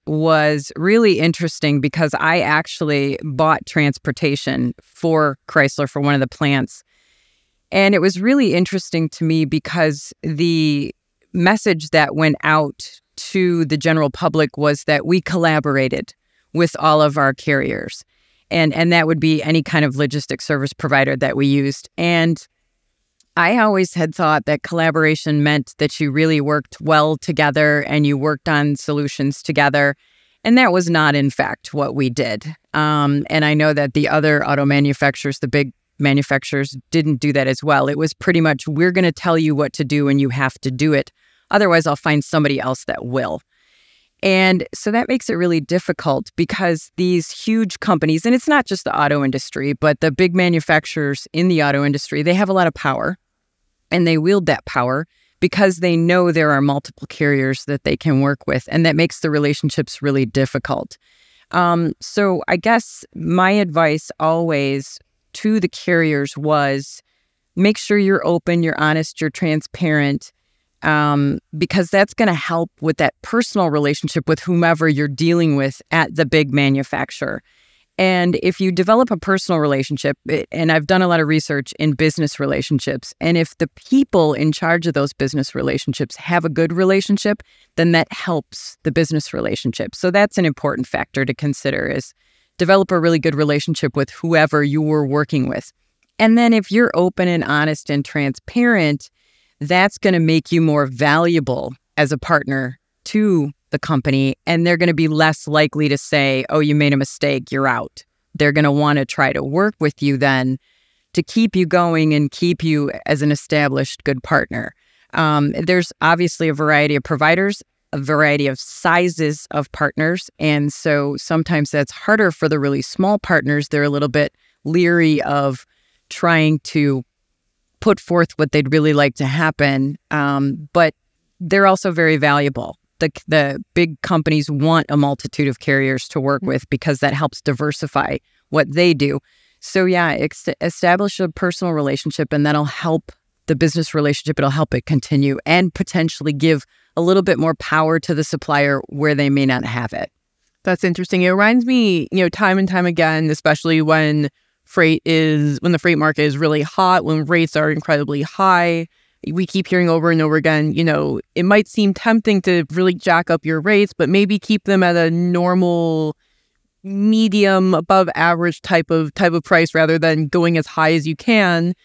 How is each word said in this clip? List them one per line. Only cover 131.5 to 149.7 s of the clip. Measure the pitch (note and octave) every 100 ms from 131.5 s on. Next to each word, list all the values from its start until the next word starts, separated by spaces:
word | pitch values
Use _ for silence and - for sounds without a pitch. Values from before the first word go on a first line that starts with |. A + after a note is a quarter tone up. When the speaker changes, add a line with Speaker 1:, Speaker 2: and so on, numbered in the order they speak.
| G3 G3
Speaker 1:
also | F#3+ G3
very | E3 D#3+ D#3
valuable. | C#3+ C#3+ C#3+ B2+ D#2+ - _ -
The, | D#3+ - -
the | D#3 C#3 C#3 -
big | F3 E3+ C#3+
companies | - E3+ D#3 D#3 C#3+
want | C#3+ D#3 E3 -
a | D3
multitude | C#3+ C#3 - - C#3+
of | A#2+
carriers | - C#3 C3+ C3 -
to | D3+
work | C3+ C#3
with | F#3 C3 -
because | - D#3+ C3+
that | C#3+ C#3
helps | D3+ -
diversify | - B2+ D3 - D3 C#3+ D3+ C#3 - _ _
what | D#3 C3
they | D3 F3+
do. | D3 C#3+ C#3+ - _ _ _
So | - F#3+ F#3
yeah, | F3+ E3+
ex-, | - D3+ - - -
establish | E3 - F3 F3+ G3+ -
a | F3+
personal | - F3+ - F3+
relationship, | D#3 C#3 C#3 D3+ - D3+
and | D3+ D3
that'll | D3+ D3
help | - E3+ D#3+ - - _ _ -
the | D3
business | E3 E3 D#3 D#3
relationship. | D3 D3 - D3
It'll | C#3
help | C#3+ D#3 B2
it | -
continue | C#3+ - C#3+ C#3 C#3 -
and | F3 F#3
potentially | - F#3 F3+ D#3+ - D3
give | C#3+ D#3+ D3+ - _ _ -
a |
little | E3+ F#3+
bit | F#3 E3+
more | D#3+ D#3
power | - D#3 D#3+ D#3+
to | -
the | D3+
supplier | D3+ D3 - C#3+ C#3+ C#3 -
where | C#3+ D3+ D3
they | C#3
may | C#3 C3+
not | B2+
have | A2+